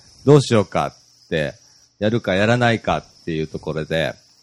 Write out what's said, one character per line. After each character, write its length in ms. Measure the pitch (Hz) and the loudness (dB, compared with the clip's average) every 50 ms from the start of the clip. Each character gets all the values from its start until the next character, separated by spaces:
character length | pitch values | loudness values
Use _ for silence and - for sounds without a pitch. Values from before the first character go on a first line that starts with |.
| - - - - - | -20 -20 -20 -2 4
ど 100 | 127 147 | 4 6
う 60 | 143 | 6
し 120 | - - 120 | 4 4 2
よ 80 | 107 | 0
う 40 | 95 | 0
か 280 | - - 85 73 65 - - _ _ _ _ _ | 0 -2 -4 -4 -4 -6 -12 _ _ _ _ _
っ 20 | _ | _
て、 240 | 87 80 73 67 - - _ _ _ _ _ _ _ - | -4 -4 -2 -4 -6 -10 _ _ _ _ _ _ _ -6
や 100 | 101 107 | -4 -2
る 120 | 113 113 | -2 -2
か 140 | - 101 92 | -2 -2 0
や 100 | 95 104 | 0 2
ら 120 | 110 120 123 | 2 2 2
な 140 | 123 117 | 2 0
い 80 | 113 104 | 0 0
か 200 | - 101 82 78 | -2 -4 -4 -4
っ 240 | - - _ _ _ | -6 -10 _ _ _
て 60 | 90 | -8
い 100 | 82 78 | -6 -6
う 60 | 78 78 | -6 -6
と 120 | - - | -8 -10
こ 140 | - - 73 | -10 -8 -8
ろ 120 | 78 76 | -8 -6
で、 280 | 76 85 80 76 62 - - _ _ _ _ | -4 -4 -4 -4 -4 -6 -10 _ _ _ _